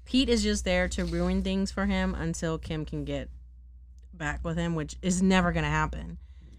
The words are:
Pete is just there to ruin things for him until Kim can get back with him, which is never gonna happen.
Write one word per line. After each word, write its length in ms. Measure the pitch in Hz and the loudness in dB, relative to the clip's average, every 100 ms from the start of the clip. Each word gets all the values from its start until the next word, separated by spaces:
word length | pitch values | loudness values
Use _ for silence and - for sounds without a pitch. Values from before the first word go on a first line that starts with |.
| - | 0
Pete 220 | 254 233 | 2 4
is 120 | 233 | 4
just 220 | 208 208 | 4 0
there 240 | 185 180 180 | 2 2 2
to 160 | - | 0
ruin 380 | 175 170 180 190 | 0 0 2 2
things 280 | 190 190 196 | 0 0 0
for 140 | 196 | 0
him 300 | 202 190 190 | 2 2 2
until 420 | - 165 165 165 160 | 0 -2 -2 -2 -2
Kim 300 | - 156 151 | -4 -4 -4
can 180 | 151 | -4
get 240 | 143 143 127 - - - - - - - - | -4 -4 -6 -12 -18 -20 -20 -20 -20 -20 -18
back 280 | 175 147 147 | -6 -4 -2
with 140 | 170 165 | -2 0
him, 180 | 170 | 0
which 220 | 160 147 - | -2 -4 -4
is 180 | 185 180 | 0 4
never 320 | 190 185 175 | 6 6 4
gonna 160 | 165 147 | 2 2
happen. 480 | 156 156 160 170 175 - - - | 2 0 -2 -8 -12 -14 -20 -20